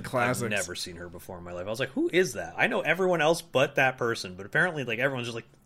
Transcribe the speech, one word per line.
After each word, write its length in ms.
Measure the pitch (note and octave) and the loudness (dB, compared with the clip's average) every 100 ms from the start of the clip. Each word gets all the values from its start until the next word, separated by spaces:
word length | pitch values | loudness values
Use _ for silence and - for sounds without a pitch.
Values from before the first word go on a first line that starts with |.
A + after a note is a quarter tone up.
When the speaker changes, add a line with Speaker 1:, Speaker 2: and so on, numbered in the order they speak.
Speaker 1:
have, 20 | |
Speaker 2:
classics. 400 | - B2+ A#2+ B2 | -2 0 0 0
Speaker 1:
I've 60 | A#2 | -2
never 260 | G2+ F2 F2+ | -2 -2 -6
seen 180 | F#2 F2 | -10 -10
her 120 | F2 | -12
before 280 | E2+ - F2+ | -14 -12 -12
in 40 | |
my 80 | F2 | -10
life. 140 | F2+ F#2+ | -8 -6
I 40 | |
was 100 | A#2 | -4
like, 80 | B2+ | -4
"Who 180 | - F4 | -2 2
is 220 | F3+ F#3 | 2 2
that?" 200 | G#2 E2 F#2 | -2 -6 0
I 120 | F3 | 2
know 120 | A3 | 2
everyone 400 | D3 E3 F#3 E3+ | 2 2 4 4
else 220 | D3+ E3 | 4 2
but 320 | - B2+ D3 | 0 2 2
that 240 | - C3 C3 | 4 2 2
person, 380 | A#2+ A2+ F#2+ F2+ | 0 -2 -6 -10
but 100 | G2 | -2
apparently, 380 | D3 F3+ D3+ | 2 2 0
like, 160 | A#2 A2+ | -4 0
everyone's 260 | C#3 B2+ A#2+ | 0 0 -4
just 80 | |
like, 140 | A#2 - _ | -6 -10 _